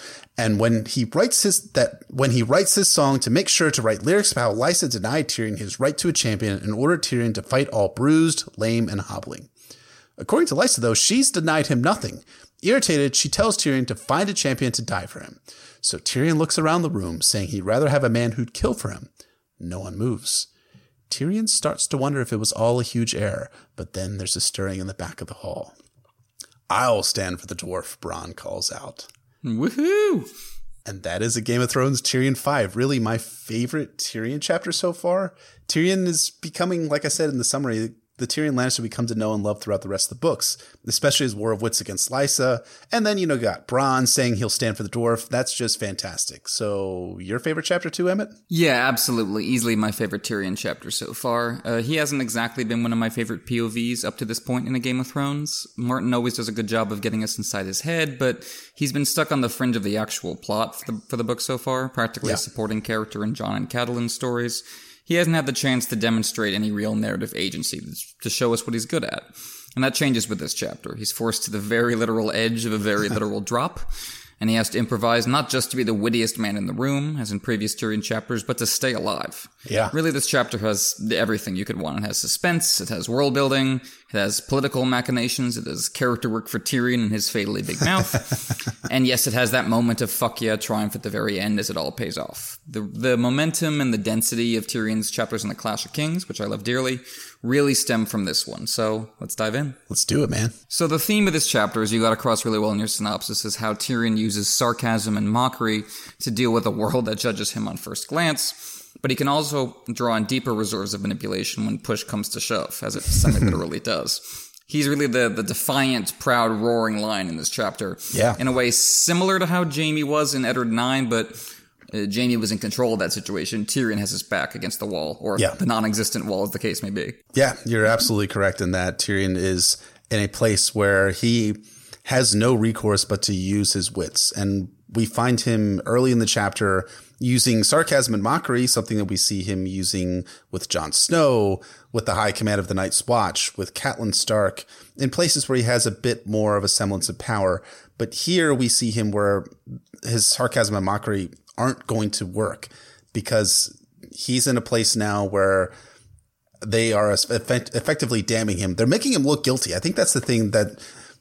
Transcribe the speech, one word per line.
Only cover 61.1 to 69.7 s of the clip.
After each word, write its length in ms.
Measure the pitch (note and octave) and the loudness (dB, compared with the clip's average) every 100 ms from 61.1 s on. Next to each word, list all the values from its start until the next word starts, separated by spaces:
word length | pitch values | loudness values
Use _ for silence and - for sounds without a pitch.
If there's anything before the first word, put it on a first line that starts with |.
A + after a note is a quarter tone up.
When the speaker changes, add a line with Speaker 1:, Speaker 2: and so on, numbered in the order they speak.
| A#2 | -4
Speaker 2:
the 60 | |
book 180 | A2+ A#2+ | -2 -4
so 160 | - B2+ | -4 -4
far, 320 | C#3 B2+ C3 | -2 -4 -4
practically 420 | B2+ A2+ - C3 | -2 -4 -2 -2
Speaker 1:
Yeah. 40 | |
Speaker 2:
a 40 | G#2+ | -2
supporting 420 | - - G#2+ A2 | -4 -4 -2 -2
character 400 | A2 A2 G#2+ G#2 | -2 -4 -4 -4
in 120 | G#2+ | -4
Jon 200 | - G#2 | -4 -4
and 160 | G#2 - | -4 -4
Catelyn's 420 | A#2+ A#2+ A#2+ A#2 | -4 -2 -2 -4
stories. 520 | - B2 A#2+ A#2+ - - - - - | -2 -2 0 -2 -4 -10 -20 -20 -20
He 100 | - | 0
hasn't 220 | E3+ E3 E3 | 2 4 2
had 100 | C3+ | 0
the 80 | |
chance 320 | A#2+ C3+ B2+ - | 0 2 2 0
to 100 | A2+ | 0
demonstrate 560 | A#2 A2 G#2 - G#2 | 2 2 0 0 0
any 180 | G2+ G#2+ | 0 0
real 240 | G#2 G#2+ | 0 0
narrative 380 | G#2+ G#2+ F#2+ - | 0 0 -2 -4
agency 460 | - F#2+ - - D#2 | -2 -4 -2 -6 -6
to, 160 | - - - _ | -10 -14 -14 _
to 40 | A2 | -6
show 240 | - A#2+ | 0 2
us 140 | A2+ - | 0 0
what 80 | |
he's 100 | A#2 | -4
good 200 | A#2 D#3+ | -2 -4
at. 180 | - - - - - - - | -4 -8 -12 -20 -18 -18 -10